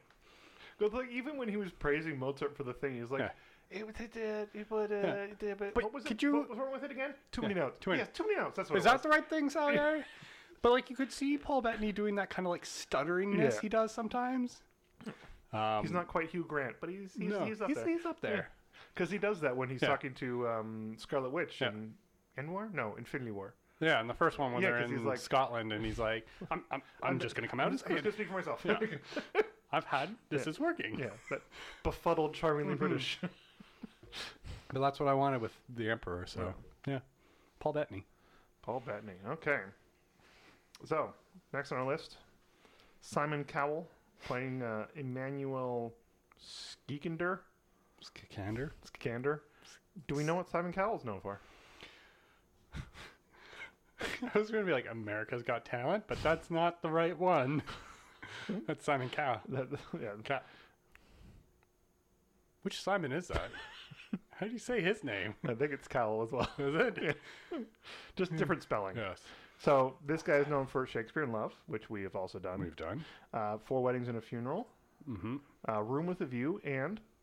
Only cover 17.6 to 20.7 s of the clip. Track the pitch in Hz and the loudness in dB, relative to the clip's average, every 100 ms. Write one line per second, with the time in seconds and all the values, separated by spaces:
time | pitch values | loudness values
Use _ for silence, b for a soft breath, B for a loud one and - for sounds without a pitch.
17.6 | 208 302 349 339 339 - 220 202 - - | 0 0 0 0 -2 -4 -2 -2 -2 -12
18.6 | _ B B - 175 196 202 190 147 127 | _ B B -4 -2 0 0 2 0 2
19.6 | 127 127 143 139 139 127 131 120 120 113 | 0 2 4 2 0 -4 -2 0 0 0
20.6 | 110 | -2